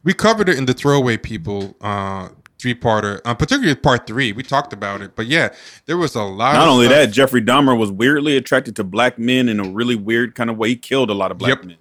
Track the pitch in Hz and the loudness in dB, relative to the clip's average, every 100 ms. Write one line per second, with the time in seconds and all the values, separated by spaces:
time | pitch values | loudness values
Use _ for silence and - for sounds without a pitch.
0 | 156 - 214 214 185 139 127 123 143 143 | -2 2 2 2 0 0 0 0 2 2
1 | 123 110 - 107 82 101 98 - 104 101 | 2 -2 -6 -10 -8 -8 -8 -10 -8 -6
2 | 98 95 92 - _ _ 123 120 120 107 | -6 -8 -12 -18 _ _ -6 0 2 2
3 | 104 98 117 117 156 277 214 135 143 120 | 0 -4 -4 -2 0 2 2 2 2 2
4 | - 113 123 101 - 139 - 104 101 101 | 0 -4 -4 -4 -2 -2 -2 -8 -8 -8
5 | 98 - 117 160 113 - - - - 170 | -10 -8 -2 0 0 -4 -20 -20 -6 -2
6 | 160 120 101 95 123 147 160 127 120 143 | -2 -4 -6 0 2 4 6 6 6 6
7 | 127 104 135 123 110 135 135 120 107 98 | 4 -2 -2 0 2 2 4 2 0 0
8 | 123 147 151 135 123 131 131 107 95 101 | 0 2 0 -2 0 -2 -2 -8 -6 0
9 | 123 117 117 127 123 107 95 98 120 117 | 0 0 0 0 0 -2 -4 -4 -2 -2
10 | 101 117 120 - 117 110 113 120 - 135 | -2 -2 -2 -4 -6 -2 -2 -2 -2 -2
11 | 120 101 95 90 117 135 90 82 | 0 -2 -4 -4 -2 -4 -6 -20